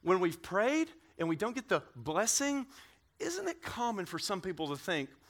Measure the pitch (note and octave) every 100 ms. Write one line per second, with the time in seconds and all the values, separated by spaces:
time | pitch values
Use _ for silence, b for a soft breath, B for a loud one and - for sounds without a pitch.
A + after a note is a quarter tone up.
0 | E3 F#3 F3+ D#3+ - F#3 A3+ D4+ D#4+ -
1 | b b E3 E3 G#3+ A#3+ - F3 - B2+
2 | A#2 D#3+ A3 - C#4 C#4 B3+ B B B
3 | B _ E4 F4 F#4+ E4 - - A#3+ G#3+
4 | F3+ E3 - G3 F#3+ E3 D#3 C#3+ - E3
5 | C3+ - b